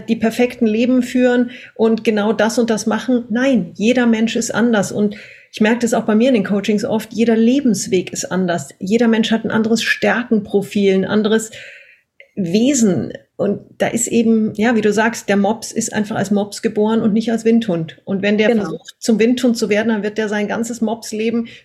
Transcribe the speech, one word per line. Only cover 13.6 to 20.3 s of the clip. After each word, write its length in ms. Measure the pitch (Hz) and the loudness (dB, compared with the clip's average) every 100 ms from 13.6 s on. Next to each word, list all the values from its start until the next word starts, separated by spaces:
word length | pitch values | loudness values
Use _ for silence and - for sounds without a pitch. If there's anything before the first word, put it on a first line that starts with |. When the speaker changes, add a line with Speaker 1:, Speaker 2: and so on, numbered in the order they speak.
| - - | -8 -6
Speaker 1:
da 100 | - | -4
ist 200 | 226 - | -2 0
eben, 460 | 233 226 226 214 214 | 2 2 2 0 0
ja, 200 | 220 226 | 0 2
wie 60 | |
du 120 | 208 | 2
sagst, 360 | 202 226 226 - | 2 0 -2 0
der 80 | 202 | 2
Mops 340 | 196 226 - | 2 -2 -6
ist 220 | - 226 | -6 -4
einfach 220 | 214 208 220 | -4 -4 -4
als 160 | 196 | 0
Mops 300 | 202 202 - | 0 -2 -4
geboren 400 | 226 208 208 226 | -4 -2 0 0
und 120 | 220 | 0
nicht 180 | 214 226 | 0 0
als 140 | 226 226 | -2 2
Windhund. 560 | 233 226 170 165 - - | 2 2 -2 -4 -10 -6
Und 160 | 196 | -4
wenn 160 | 202 214 | 0 2
der 100 | 214 | 2
Speaker 2:
Genau. 160 | 226 | 2
Speaker 1:
versucht, 320 | 175 165 - - | 0 -6 -14 -6
zum 200 | - 214 | 0 2
Windhund 380 | 226 247 254 233 | 2 2 0 0
zu 120 | 208 | 0
werden, 200 | 208 220 | 0 0
dann 140 | 220 | -2
wird 140 | 208 208 | -2 -4
der 120 | |
sein 180 | 214 | -4